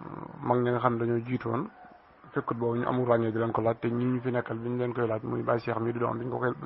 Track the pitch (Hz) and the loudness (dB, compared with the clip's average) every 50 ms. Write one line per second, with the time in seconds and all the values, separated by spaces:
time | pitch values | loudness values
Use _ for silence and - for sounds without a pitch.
0 | - - - - - - - - 135 123 123 123 120 120 123 117 123 123 120 113 | -10 -10 -10 -12 -12 -12 -10 -4 0 2 4 4 4 2 2 4 2 2 2 2
1 | 117 117 120 117 117 123 127 120 - 113 117 127 190 220 - - - - - - | 0 2 0 0 0 -2 -4 -2 -2 -2 -2 -2 -2 -4 -10 -16 -20 -20 -20 -20
2 | - - - - - - - 139 - - 120 117 120 117 117 120 127 - 131 127 | -20 -20 -20 -20 -14 -8 -6 -4 -2 -2 -2 0 0 0 0 0 0 2 2 2
3 | 123 120 120 117 113 110 107 110 117 117 - 113 110 113 117 - - 120 117 120 | 4 4 4 4 4 2 2 0 0 0 0 2 2 2 2 0 0 -2 0 0
4 | 123 127 127 123 123 127 120 123 - - 117 113 117 120 123 123 123 120 117 123 | 0 0 0 0 0 0 0 -2 -2 -2 -4 -4 -4 -4 -2 -2 -2 -2 0 0
5 | 117 113 110 110 120 120 120 120 117 120 120 117 - 120 113 110 113 117 117 117 | 0 0 0 -2 -2 -4 -4 -2 0 2 0 0 0 -2 -2 0 0 0 0 0
6 | 120 117 117 117 120 131 120 120 123 123 - 147 139 | 0 0 0 -2 -4 -4 -4 -2 -2 -2 -2 -4 -8